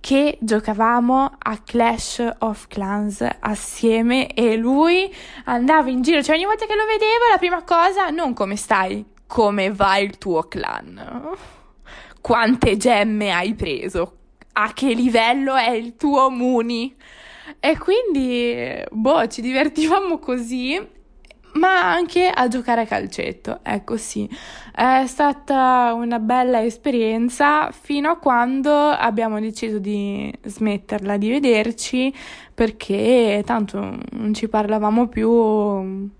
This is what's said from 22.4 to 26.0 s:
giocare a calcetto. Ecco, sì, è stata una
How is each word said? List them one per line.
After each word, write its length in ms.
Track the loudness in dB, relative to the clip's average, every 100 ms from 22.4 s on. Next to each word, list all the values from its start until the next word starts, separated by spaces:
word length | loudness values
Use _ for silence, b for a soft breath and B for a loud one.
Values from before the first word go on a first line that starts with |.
| 0
giocare 340 | 0 0 0
a 40 | 0
calcetto. 760 | -4 -6 -8 -8 -8 -10 -10
Ecco, 340 | -6 -6 -6 -8
sì, 320 | -6 -8 -8 -10 B B B
è 300 | 0 2 4 0
stata 840 | 0 0 0 -2 2 4 4 2
una 260 | 0